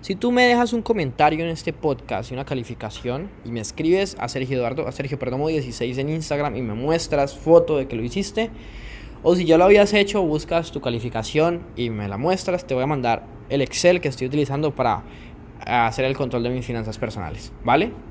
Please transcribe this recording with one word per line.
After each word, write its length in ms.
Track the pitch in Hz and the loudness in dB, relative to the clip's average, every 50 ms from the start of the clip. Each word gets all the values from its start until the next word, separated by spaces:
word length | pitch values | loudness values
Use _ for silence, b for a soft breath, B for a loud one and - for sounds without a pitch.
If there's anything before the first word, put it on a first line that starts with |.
Si 140 | - - 196 | -6 -6 -6
tú 160 | 185 - 240 | -2 0 2
me 140 | 240 247 247 | 4 6 6
dejas 280 | 247 240 240 240 226 240 | 6 6 6 4 2 0
un 100 | 233 220 | -2 0
comentario 640 | - 226 214 160 135 120 - - 151 156 156 165 | 0 0 0 0 -2 2 4 4 4 4 2 -2
en 60 | 170 | -4
este 220 | 165 156 - - 156 | -4 -4 -4 -6 -8
podcast 580 | - - 156 139 120 - - 120 95 110 - | -2 -2 -2 -2 -2 -4 -6 -4 -4 -4 -6
y 40 | 127 | -8
una 100 | 127 139 | -8 -6
calificación 840 | - 147 131 117 - 120 110 - 107 - - - 123 120 139 175 202 - - - | -6 -6 -6 -6 -8 -10 -10 -10 -10 -10 -8 -6 -4 -4 -4 -6 -10 -14 -14 -12
y 60 | 113 | -8
me 100 | 117 117 | -8 -6
escribes 560 | 107 - - - 156 160 175 190 196 190 - - | -6 -8 -6 -2 2 4 4 4 2 0 -4 -6
a 80 | - 120 | -8 -6
Sergio 280 | - 135 131 127 139 | -4 -4 -4 -2 -2
Eduardo, 300 | 131 123 117 127 143 156 | 0 0 -2 -2 -2 -4
a 60 | - - | -6 -4
Sergio 260 | - 139 139 143 131 | -6 -6 -6 -4 -4
Perdomo 300 | - 123 123 131 147 160 | -4 -4 -2 -2 -2 0
dieciséis 500 | 160 156 135 123 113 - 120 123 127 131 | 0 -2 -2 -4 -6 -4 -4 -4 -2 -4
en 100 | 135 147 | -4 -4
Instagram 480 | 156 160 156 - 151 143 147 147 113 | -4 -4 -4 -4 -2 -2 -2 -2 -2
y 60 | 113 127 | -4 -4
me 120 | 113 104 | -4 -4
muestras 640 | 110 123 147 160 165 - - - 143 139 139 139 | -4 0 0 0 0 0 0 0 0 0 0 -2
foto 400 | - - 156 165 170 165 165 156 | -8 4 8 8 8 8 6 0
de 120 | 143 131 135 | 0 0 -2
que 80 | 127 | -4
lo 80 | 113 110 | -4 -4
hiciste, 460 | 123 - 190 196 - - - 220 226 B B B B B B B B B B B B B B B | -4 -2 -4 -4 -4 -2 -4 -4 -4 B B B B B B B B B B B B B B B
o 120 | - 170 | 2 2
si 100 | 180 180 | 4 4
ya 140 | 156 160 160 | 4 6 6
lo 60 | 180 | 8
habías 280 | 190 208 208 202 202 208 | 8 8 8 6 6 4
hecho, 300 | 214 196 202 208 214 185 | 2 2 2 2 0 0
buscas 480 | 160 151 151 147 - 170 170 165 - | 0 0 -2 -2 -2 -2 -2 -2 -2
tu 100 | - 143 | -8 -6
calificación 840 | - 131 120 117 110 123 - 113 110 - - 147 156 170 175 170 - - - | -4 -4 -4 -4 -4 -4 -6 -6 -6 0 2 2 4 4 2 -2 -6 -12 -6
y 160 | 107 120 117 | -4 -4 -4
me 180 | 113 107 104 101 | -2 -4 -4 -4
la 80 | 98 | -4
muestras, 500 | 101 127 165 185 185 - - 180 180 - | -2 0 2 0 0 0 -2 -2 -4 -2
te 80 | - 135 | -2 -2
voy 100 | 127 127 | -2 0
a 20 | |
mandar 380 | 143 151 139 123 120 113 - - - - - - - | 0 -2 0 2 0 0 0 -2 -10 -18 -18 -8 -4
el 140 | 127 143 135 | 0 0 0
Excel 380 | - - - - 175 180 180 | 0 -2 2 4 4 4 4
que 80 | 175 151 | 2 -4
estoy 200 | 131 - 127 127 | -4 -4 -6 -2
utilizando 460 | 135 151 147 123 135 139 151 151 - | 0 0 0 0 0 -2 -2 -2 0
para 280 | - 127 120 104 87 - B B B B B B B - - - - - | 0 2 2 2 0 -4 B B B B B B B -20 -20 -18 -14 -6
hacer 380 | - 120 123 117 113 110 - 131 | 0 2 2 2 2 2 0 0
el 120 | 131 135 | 0 0
control 280 | 131 147 123 113 123 117 | -2 -2 -2 -2 -2 -2
de 60 | 120 | -2
mis 140 | 127 127 120 | -2 -4 -4
finanzas 320 | - 123 117 113 110 107 | -6 -6 -6 -6 -6 -6
personales, 560 | - - 113 104 107 90 78 80 104 - - - - - | -6 -6 -6 -6 -6 -8 -8 -8 -10 -12 -14 -14 -8 2
¿vale? 280 | - 214 240 - 240 - - - - | 4 4 4 4 2 -4 -10 -16 -18